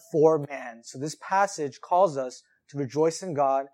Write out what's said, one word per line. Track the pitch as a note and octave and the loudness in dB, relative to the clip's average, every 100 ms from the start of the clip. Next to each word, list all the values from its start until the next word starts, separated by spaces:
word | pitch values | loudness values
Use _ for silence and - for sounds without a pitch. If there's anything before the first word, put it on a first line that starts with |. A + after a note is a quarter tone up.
| - | -2
for | D#3+ D#3 D#3+ | 4 4 4
man. | C#3+ C3 B2+ A2+ | -2 -10 -12 -14
So | - C3+ | -16 -10
this | D3+ - | -8 -8
passage | - G3 G3 - C#3+ - | -2 0 0 -2 -8 -8
calls | - F3+ F#3+ C3+ | 0 2 4 2
us | B2+ - _ _ _ | -6 -10 _ _ _
to | C#3 | -6
rejoice | C3 C#3+ D#3+ D#3+ | -4 0 0 0
in | F#3+ | -4
God | D3 C#3 C3+ - | 0 2 0 -2